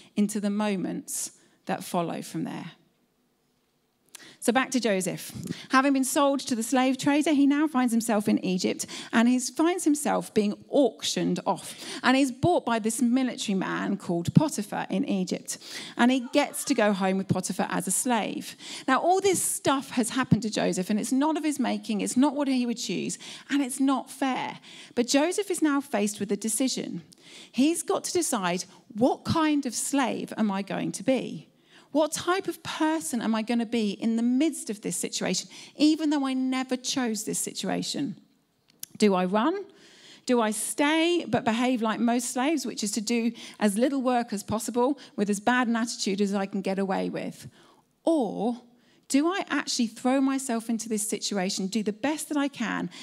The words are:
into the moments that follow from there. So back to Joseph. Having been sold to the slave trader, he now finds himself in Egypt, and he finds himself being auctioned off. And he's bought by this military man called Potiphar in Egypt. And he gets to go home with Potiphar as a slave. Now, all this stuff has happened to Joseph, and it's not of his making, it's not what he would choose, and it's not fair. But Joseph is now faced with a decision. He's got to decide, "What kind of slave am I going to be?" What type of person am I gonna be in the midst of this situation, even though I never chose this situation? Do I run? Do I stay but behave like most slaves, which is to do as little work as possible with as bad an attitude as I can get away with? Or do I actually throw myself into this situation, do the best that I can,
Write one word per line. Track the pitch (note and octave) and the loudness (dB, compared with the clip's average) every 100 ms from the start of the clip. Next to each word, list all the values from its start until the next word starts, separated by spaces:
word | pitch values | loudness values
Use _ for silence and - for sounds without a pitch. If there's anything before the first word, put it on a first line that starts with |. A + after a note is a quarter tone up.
| - | -8
into | - G#3 G#3+ | -2 0 0
the | G#3 | -2
moments | G#3 G#3+ G3 - F3+ - - - - _ _ - | -2 0 -2 -2 -6 -8 -8 -8 -12 _ _ -8
that | - | -8
follow | - F3+ E3 - | -4 -2 -2 -4
from | - E3+ | -8 -6
there. | - - E3+ - _ _ _ _ _ _ _ _ _ _ _ _ _ - - - | -6 -8 -12 -16 _ _ _ _ _ _ _ _ _ _ _ _ _ -20 -20 -4
So | - | 0
back | A#3 B3+ | 2 2
to | C4 | 2
Joseph. | A3+ F#3+ F3+ - - - - - - | 2 2 0 -6 -8 -10 -8 -10 0
Having | C4 C4+ | 4 4
been | C4+ | 4
sold | C4 D#4+ C#4+ C#4 | 2 4 4 2
to | - | 0
the | A3+ | -4
slave | A3+ C4 C4 C4 | 0 2 4 2
trader, | - C#4+ D4+ | 2 2 4
he | C#4+ C#4 | 4 6
now | C#4+ D#4 | 4 2
finds | B3+ B3+ | 2 2
himself | A3+ A3 G#3+ G#3 | 2 2 2 2
in | G#3 | 2
Egypt, | F#3 F#3 G#3+ - - - - | 2 0 0 -2 -6 -12 -2
and | A#3+ A#3+ | 2 4
he | B3+ | 4
finds | B3 - D#4+ F4+ | 0 0 2 2
himself | E4 D4 A3+ F#3+ F3 | 2 2 2 -2 0
being | - G#3 - - | 0 0 -2 0
auctioned | C#4 C4 - - - F3 F3+ - | 2 2 2 -4 -2 0 0 0
off. | E3+ - - - - | -2 -6 -14 -12 -2
And | - | 2
he's | C4 C#4 | 4 2
bought | A#3+ E4 E4+ - | 2 2 2 2
by | A3+ | 0
this | G#3+ A3+ | 0 0
military | A#3+ B3+ B3+ - - | 2 2 0 -2 -2
man | F#3+ E3+ E3+ G3 G3 | -2 -2 -2 -2 -4
called | - E3+ E3+ | -2 -2 0
Potiphar | - D4+ - G3+ E3+ - | 2 2 0 -6 -8 -6
in | F#3+ - | -4 -4
Egypt. | G3 F3+ - - - - - - - | -4 -4 -6 -8 -12 -12 -14 -10 0
And | A#3+ | 2
he | C4 A#3+ | 2 0
gets | C#4+ C#4+ - | 0 0 -2
to | - | -2
go | B3 G#3 | 2 2
home | G3 F#3+ F#3+ | 2 0 0
with | F#3+ | 0
Potiphar | F#3 - F#3+ F#3+ | -2 -2 -4 -4
as | F3+ F3+ | -4 -2
a | |
slave. | F#3+ B3+ A#3 F#3+ - - - - - - | -2 0 0 -2 -6 -10 -14 -14 -8 0
Now, | C4 | 2
all | E4 F#4+ | 4 4
this | G4 F#4 | 4 2
stuff | - - F4 C#4 - | 0 -2 0 0 0
has | - A3 | -2 0
happened | C4 B3 G#3 | 0 2 2
to | G#3+ | 2
Joseph, | G#3+ F3 F3 F#3 | -2 0 0 0
and | G#3+ | -2
it's | - | 0
not | C4 D4+ D#4+ | 0 2 0
of | |
his | D#4 C4+ | -2 -2
making, | A3 G#3 - G#3+ | -2 -2 -2 -2
it's | F#3+ B3 | 0 2
not | C#4+ | 2
what | C4 C#4 | 2 0
he | C4 A#3+ | 0 0
would | A#3 | -2
choose, | - E3+ C#3+ - - - - | -4 -4 -4 -8 -12 -16 -4
and | C#4 | 0
it's | C4 - | 0 0
not | C4+ C4 - | 2 2 -2
fair. | - C4+ B3 C3 - - - - | -4 -2 -2 -4 -8 -16 -20 -6
But | - A#3 | -2 2
Joseph | C4+ D#4 F4+ G4+ | 2 2 0 -2
is | F4 | 0
now | D#4 C#4+ | 2 2
faced | C4+ G#3+ G#3 G#3 | 0 0 0 -2
with | G3+ | -2
a | D4 | -2
decision. | A3 - C4 - - E3+ - - - - - | -2 0 0 -2 -6 -8 -12 -20 -20 -20 -6
He's | - C#4 E4+ | 2 2 2
got | - G4 | 0 -2
to | - | -2
decide, | F4+ D#4+ A#3 F#3 F3+ - - - | -2 0 0 0 -2 -4 -16 -12
"What | G#3 C4 F4+ | 2 2 2
kind | - E4 D#4 D4 | 0 2 4 2
of | C4+ | 0
slave | A3+ - C4+ B3 - - - | -4 -2 0 0 -2 -6 -2
am | G#3+ | -2
I | G3 | -2
going | F#3+ F3 E3 | -4 -4 -4
to | - | -4
be?" | G3 C4 - D#3+ - _ _ - _ | 0 0 -2 -8 -14 _ _ -20 _
What | C#4 D4+ | 0 0
type | - - F#4 F#4 | 0 -2 0 -2
of | E4+ | -8
person | - - D#4 D#4+ D#4 A#3+ | -8 -2 0 0 -2 -2
am | G3+ A3 | 0 0
I | |
gonna | A3 A#3+ | 0 -2
be | A3+ A#3 G#3 | 0 0 0
in | F#3+ A3+ A3+ | 0 0 2
the | |
midst | A#3+ B3+ D#4+ - - | 2 4 2 0 -6
of | G#3 | -8
this | F3+ F3 | -6 -4
situation, | - - F3+ F#3 - - - - | -4 -2 -2 -2 -6 -12 -16 2
even | D4+ D#4 D#4 | 4 4 2
though | D4 C4+ | 0 0
I | |
never | C4 C4 C4 C4 B3+ | 0 0 0 -2 -4
chose | B3 C#4 A#3+ G#3+ | -2 -2 -2 -2
this | - F#3+ | -4 -4
situation? | - - F#3+ F3+ F3+ - - - _ _ _ _ _ _ - - | -4 -4 -2 -2 -2 -4 -6 -8 _ _ _ _ _ _ -16 2
Do | G#3+ | 4
I | F#3 F#3 | 4 2
run? | G#3 B3+ F#4+ F#4+ - - - - - - | 2 2 0 -6 -18 -20 -20 -20 -8 0
Do | B3 | 2
I | G#3+ | 2
stay | G#3+ - - D4 D#4+ E4 F4 | 0 -4 0 2 4 4 2
but | - A#3 | 0 0
behave | A#3 A3 B3 B3+ | 2 2 2 2
like | A3 G#3 | 0 0
most | A#3 A#3+ B3 | 2 0 -2
slaves, | B3+ C4 E4 A#3+ | -2 0 0 -2
which | - | -4
is | G#3 | -4
to | A3+ | -4
do | G#3 A#3 A#3 A#3 - - | -2 0 0 -4 -10 0
as | G#3 G3+ | 0 2
little | C4 C#4 | 2 2
work | B3+ B3 A#3+ | 0 0 0
as | G3 | -6
possible | - G#3+ - A#3+ B3 C#4+ - | -4 -4 -2 0 2 0 -6
with | - G3+ | -2 -2
as | G#3 | 0
bad | B3 B3 A#3+ | 2 2 2
an | A#3 | 0
attitude | A#3 - - F#3+ | -2 -4 -2 0
as | G3+ | 0
I | G3+ G3 | 0 -2
can | G3+ | -4
get | F#3+ F#3+ | -2 -2
away | F#3+ F#3 F3+ | 0 0 -2
with? | - - - C#3+ - - _ _ _ | -4 -8 -10 -16 -20 -20 _ _ _
Or | - E4 A3 F3 G#3+ A#3+ - _ _ _ - | 2 2 2 -2 -2 -4 -10 _ _ _ 0
do | C4+ D#4 | 2 4
I | G4 - | 0 0
actually | C#4+ - - A3+ | -2 -2 -2 -2
throw | - B3 C4+ | 0 0 2
myself | C4+ C4+ C4 A#3 A3+ | 2 0 -2 -4 -2
into | A3+ A3 | -4 -2
this | G#3+ G#3 | -4 -2
situation, | - - G3+ F#3 G3 F#3+ | -4 -4 -2 -2 -2 -2
do | A3+ | -2
the | G#3 | -2
best | G#3 C4+ D4+ - | -2 -2 -2 -2
that | D4+ | -2
I | C#4 | -2
can, | - G#3 F3+ F3 - | -2 -4 -2 -4 -8